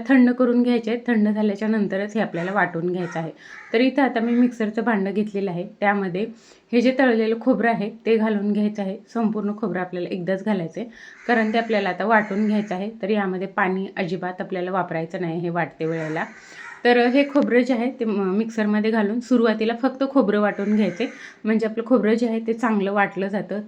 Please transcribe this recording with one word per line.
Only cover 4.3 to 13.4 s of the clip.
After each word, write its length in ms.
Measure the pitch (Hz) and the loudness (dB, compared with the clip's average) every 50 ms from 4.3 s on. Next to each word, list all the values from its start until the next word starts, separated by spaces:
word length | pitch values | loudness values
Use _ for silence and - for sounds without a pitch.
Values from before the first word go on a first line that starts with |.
| 233 | 2
मिक्सरचं 500 | 240 247 240 233 - 220 208 214 233 214 | 4 2 2 2 -2 -4 -4 -2 -2 0
भांडं 280 | 240 226 196 190 196 | 0 0 0 0 -2
घेतलेलं 400 | 190 214 208 208 - 202 196 190 | -2 -2 -2 -2 -4 -4 -4 -4
आहे, 160 | 170 170 185 214 - - | -4 -4 -6 -8 -6 -2
त्यामध्ये 480 | 208 202 202 202 196 185 170 185 220 233 226 - - - - _ _ - 226 | 0 0 2 0 0 -2 -2 -4 -4 -6 -8 -14 -20 -20 -20 _ _ -2 2
हे 80 | 240 | 2
जे 140 | 220 262 254 254 | 4 4 4 4
तळलेलं 360 | 262 254 226 220 220 220 226 226 | 4 4 4 4 2 2 0 0
खोबरं 280 | - 262 247 - - 233 | 2 2 2 2 2 0
आहे 220 | 226 175 202 220 220 - - | 0 0 -2 -4 -6 -4 0
ते 120 | - 226 | 2 2
घालून 360 | 220 214 220 214 202 202 208 208 | 4 4 2 0 0 0 0 0
घ्यायचं 280 | 208 208 208 208 208 | 2 0 0 -2 -2
आहे. 160 | 196 190 190 - - - - | -6 -6 -6 -8 -10 -8 -4
संपूर्ण 380 | 233 233 208 208 220 202 208 208 | -2 0 0 0 -2 -2 -4 -4
खोबरं 220 | 208 233 196 175 185 | -4 -4 -4 -2 -2
आपल्याला 300 | 180 180 180 180 175 170 | -4 -4 -4 -6 -6 -4
एकदाच 360 | - 185 170 175 190 185 202 | -6 -4 -2 -2 -2 -2 -2
घालायचं 360 | 214 208 185 165 160 - - | -2 -2 -2 -2 -6 -8 -10
आहे, 80 | 226 233 - - - - - - - | -10 -10 -12 -20 -20 -20 -20 -8 -2
कारण 260 | - 240 226 220 220 220 | 0 2 2 2 2 0
ते 40 | |
आपल्याला 320 | 233 226 214 226 202 196 185 | 0 0 0 0 0 0 -2
आता 160 | 180 180 190 | -2 -2 0
वाटून 420 | 214 233 214 208 214 196 202 214 | 2 2 2 2 0 -2 -2 0
घ्यायचं 280 | 208 214 208 202 - 185 | 0 0 0 -2 -2 -4
आहे. 140 | 185 196 220 226 226 | -6 -6 -8 -8 -6
तर 80 | - 196 | -4 -2
यामध्ये 380 | 220 208 196 190 185 180 | 0 0 0 -2 -4 -4